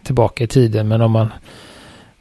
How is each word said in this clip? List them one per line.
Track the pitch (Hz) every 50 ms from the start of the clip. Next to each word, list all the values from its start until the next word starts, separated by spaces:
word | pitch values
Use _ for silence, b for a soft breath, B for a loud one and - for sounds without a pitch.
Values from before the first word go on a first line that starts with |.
| -
tillbaka | - 127 123 113 107 - - 120
i |
tiden. | 113 - 135 120 110 110 110 107
Men | 107 110 113
om | 117 113
man, | 110 110 110 110 B B B B B B B B B B B B B B B B B B